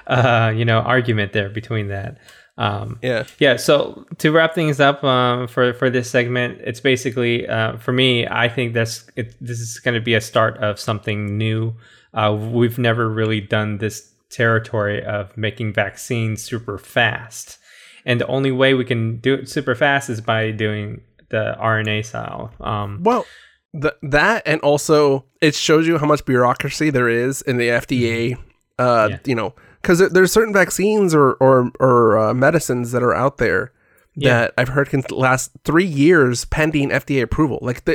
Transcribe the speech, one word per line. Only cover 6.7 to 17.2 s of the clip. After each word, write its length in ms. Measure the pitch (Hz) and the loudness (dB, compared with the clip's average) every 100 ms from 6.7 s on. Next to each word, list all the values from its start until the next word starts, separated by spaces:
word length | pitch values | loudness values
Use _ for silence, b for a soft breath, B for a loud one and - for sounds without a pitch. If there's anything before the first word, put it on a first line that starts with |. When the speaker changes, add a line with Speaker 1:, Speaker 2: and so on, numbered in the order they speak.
| 117 | -4
Speaker 1:
basically, 680 | 139 127 135 120 120 117 - | 0 0 -2 -2 -2 -2 -2
uh, 300 | 113 113 117 | -2 -4 -4
for 140 | - | -4
me, 360 | 123 131 120 117 | 0 2 2 0
I 200 | - 120 | 0 -2
think 240 | 117 120 | -2 -4
that's, 320 | 117 113 - - - | -2 -2 -6 -14 -12
it, 180 | 117 - | -12 -12
this 180 | 123 117 | -12 -10
is 200 | 117 - | -10 -8
gonna 200 | - 117 | -4 -2
be 100 | 113 | 0
a 60 | 110 | 0
start 380 | 107 120 113 110 | 0 0 0 0
of 200 | 107 101 | -4 -4
something 600 | - 107 - 104 104 104 | -6 -6 -4 -6 -4 -4
new. 360 | 110 110 113 113 b b b | -2 -2 -4 -8 b b b
Uh, 240 | 113 107 107 | -2 0 0
we've 400 | 110 117 120 117 | -2 0 0 2
never 300 | 120 113 113 | 0 0 0
really 320 | 110 110 110 | -2 -2 -2
done 380 | 101 110 107 104 | -2 -2 -2 -4
this 340 | 107 - - _ _ | -6 -8 -16 _ _
territory 720 | - 117 113 113 113 104 104 | -2 2 0 0 -4 -2 -4
of 320 | - 104 98 - | -4 -6 -8 -6
making 360 | 107 - 113 | -6 -4 -4
vaccines 720 | 104 98 - - 120 110 110 | -2 -4 -6 -6 -4 -4 -6
super 360 | - 117 113 101 | -8 -10 -8 -12
fast. 800 | - - 113 107 | -6 0 0 0